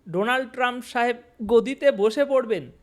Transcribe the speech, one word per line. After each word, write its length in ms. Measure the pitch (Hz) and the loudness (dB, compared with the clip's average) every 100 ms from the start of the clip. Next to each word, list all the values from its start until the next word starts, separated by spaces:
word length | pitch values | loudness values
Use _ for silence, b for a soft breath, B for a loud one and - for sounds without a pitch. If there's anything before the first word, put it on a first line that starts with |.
| 180 | -8
ডোনাল্ড 420 | 175 226 262 262 | -4 0 -2 -4
ট্রাম্প 320 | 254 247 247 | -4 -4 -4
সাহেব 320 | - 247 240 240 - - 208 | -6 -2 -2 -4 -10 -10 2
গদিতে 460 | 233 247 269 285 | 2 2 0 2
বসে 340 | 208 214 285 277 | 4 2 2 0
পড়বেন 460 | 262 233 185 123 - | 0 0 -4 -6 -18